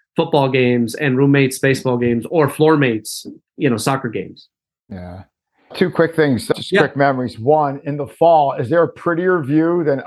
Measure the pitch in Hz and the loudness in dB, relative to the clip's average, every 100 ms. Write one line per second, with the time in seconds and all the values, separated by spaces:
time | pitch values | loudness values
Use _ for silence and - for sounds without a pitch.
0 | _ - 160 156 135 131 123 123 117 - | _ -6 0 0 2 2 2 2 -2 -2
1 | 151 127 143 139 135 135 135 131 131 123 | -2 2 2 4 2 0 0 0 -2 -2
2 | 120 120 113 170 143 - 156 156 131 110 | 0 -2 -2 0 0 2 2 4 2 -2
3 | 107 - - - _ - 147 113 - 131 | -6 -14 -14 -20 _ -4 -2 0 -2 -2
4 | 120 104 90 - _ _ _ _ - 95 | -4 -8 -12 -16 _ _ _ _ -18 -16
5 | 90 90 - _ _ _ _ - 180 - | -14 -16 -20 _ _ _ _ -2 0 2
6 | 160 160 151 117 - - - 190 143 135 | 0 2 2 0 -2 -4 -2 0 2 2
7 | 139 131 127 110 113 156 147 143 151 143 | 0 0 -4 -4 0 2 2 -4 -8 -8
8 | 139 - 165 160 143 131 120 165 156 - | -8 0 4 4 2 -2 0 2 0 -2
9 | 175 170 185 180 131 151 165 175 151 135 | -4 -2 0 0 0 2 2 0 0 -2